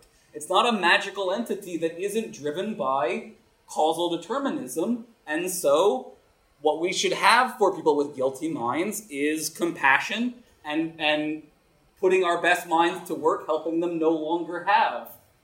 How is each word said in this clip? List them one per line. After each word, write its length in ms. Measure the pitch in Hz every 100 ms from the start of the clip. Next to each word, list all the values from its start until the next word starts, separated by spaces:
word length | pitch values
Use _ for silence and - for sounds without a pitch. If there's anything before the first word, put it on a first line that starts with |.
| _ _ _
It's 160 | 151 -
not 160 | 190 240
a 60 | 220
magical 540 | 175 196 196 196 185
entity 440 | 214 233 190 190 165
that 200 | 165 165
isn't 300 | 196 220 185
driven 420 | - 147 156 214
by 580 | 185 135 135 156 220 - - _ _ -
causal 480 | - 156 165 175 165
determinism. 880 | - 269 269 156 123 160 202 240 - _ -
And 220 | 160 180
so 600 | 180 151 147 202 254 - - _ _ _ _
what 200 | 151 151
we 120 | 180
should 200 | 175 190
have 440 | 170 190 233 254 -
for 160 | 190 -
people 180 | 160 143
with 200 | 143 135
guilty 320 | 131 135 160
minds 580 | 139 117 147 196 - -
is 380 | 139 147 156 151
compassion 840 | - 170 151 139 139 - 208 247 - - _
and, 300 | 151 156 160 160
and 440 | 151 151 151 151 - _ _ _ _ _
putting 240 | 190 185
our 160 | 175 170
best 240 | 170 180 170
minds 400 | 165 170 180 -
to 60 |
work, 320 | 147 151 196 -
helping 340 | 156 165 165
them 180 | 175 165
no 120 | 160
longer 540 | 160 151 170 156 175
have 460 | 185 214 165 120 - - _ _